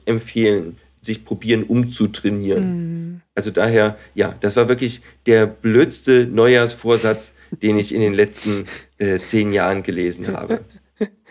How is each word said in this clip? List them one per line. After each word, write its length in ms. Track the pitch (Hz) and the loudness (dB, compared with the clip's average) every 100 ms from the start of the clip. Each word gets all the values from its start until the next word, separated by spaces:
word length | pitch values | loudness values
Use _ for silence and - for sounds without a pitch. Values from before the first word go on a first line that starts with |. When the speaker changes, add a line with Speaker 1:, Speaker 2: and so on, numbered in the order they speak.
| - | -4
Speaker 1:
empfehlen, 720 | 117 - 117 110 101 85 - _ _ | -4 -4 0 2 0 -4 -14 _ _
sich 220 | - 107 | -10 -10
probieren 380 | - 101 113 113 | -8 -8 -2 -2
umzutrainieren. 1500 | 107 120 123 - 104 - 101 101 98 98 185 175 165 170 170 | 0 0 0 -2 -2 -2 -4 -2 -2 -2 -2 -4 -6 -8 -12
Speaker 2:
Mhm. 80 | 175 _ - | -16 _ -8
Speaker 1:
Also 140 | 107 | -4
daher, 460 | - 113 110 107 107 - | -2 2 2 2 -2 -6
ja, 200 | 104 98 - | -4 -4 -4
das 160 | 104 120 | -2 2
war 120 | 117 | 2
wirklich 340 | 127 123 - - _ 120 | 0 -2 -6 -16 _ 2
der 200 | 113 104 | 4 4
blödste 800 | - 113 117 - - - 123 120 | 0 2 4 4 0 4 4 4
Neujahrsvorsatz, 1080 | 110 120 123 117 - 117 113 110 110 - - _ | 4 6 6 2 -2 0 2 2 -2 -6 -20 _
<laughs> 160 | - | -4
den 160 | 107 107 | 0 0
ich 160 | 104 | 0
in 60 | 113 | 0
den 140 | 107 | 0
letzten, 500 | 98 104 - 110 101 95 - - - | 2 0 -2 -6 -6 -6 -14 -18 -6
äh, 220 | 101 92 | -2 -2
zehn 320 | - 110 104 | -2 -2 0
Jahren 320 | 101 90 98 | 0 0 -2
gelesen 440 | - 90 87 87 98 | -4 -4 -4 -6 -8
habe. 360 | 190 - 226 - - _ - | -8 -6 -6 -8 -20 _ -10
Speaker 2:
<laughs> 120 | 208 _ _ | -10 _ _